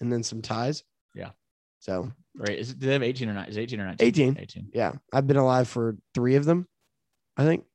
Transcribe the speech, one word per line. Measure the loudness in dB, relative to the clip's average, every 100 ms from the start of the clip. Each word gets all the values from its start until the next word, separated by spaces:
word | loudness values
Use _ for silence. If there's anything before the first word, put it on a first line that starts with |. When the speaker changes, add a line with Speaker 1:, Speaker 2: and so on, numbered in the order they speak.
Speaker 1:
and | -4
then | -2
some | -4 -8
ties? | -6 -4 -2 -4 -10 _ _
Speaker 2:
Yeah. | -16 -16 -16 _ _ _ _
Speaker 1:
So | -8 -6 -6 -12 _ -10
Speaker 2:
Right. | -6 -6
Is | -8
it, | -6
do | -2
they |
have | 0
eighteen | 0 -4 -6
or |
not? | -6 -8
Is | -8
it |
eighteen | -6 -6
or | -6
nineteen? | 2 2
Speaker 1:
Eighteen. | 4 2 0
Speaker 2:
Eighteen. | -6 -14 -8
Speaker 1:
Yeah. | -2 -2 -4 _
I've | 2 4
been | 4
alive | 6 4 2
for | 0 -2 -4 _
three | 0 4
of | 4
them, | 4 2 0 _ _ _ _ _ _ 0
I |
think. | 2 2 -2